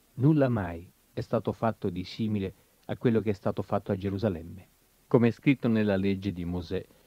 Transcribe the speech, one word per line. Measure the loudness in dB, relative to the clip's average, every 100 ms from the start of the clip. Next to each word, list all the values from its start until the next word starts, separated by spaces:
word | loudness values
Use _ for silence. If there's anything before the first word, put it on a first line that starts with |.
| _
nulla | 0 4 4 4
mai | 0 -2 -8 -14 _ _
è | -10
stato | -4 -2 -2
fatto | -2 -2 -2 -6
di | -6
simile | -8 -6 -4 -2 -4 -8 _ _ -10
a | -2
quello | 2 2
che | 0
è |
stato | -2 -4 -4
fatto | -4 -4 -2
a | -4
Gerusalemme. | -4 -2 -2 -2 -8 -16 -20 _ _ _ _
Come | 4 4
è |
scritto | 2 2 2 2
nella | 2 2 2
legge | 2 0 -4
di | -4 -4
Mosè, | -6 -6 -8 -8 -18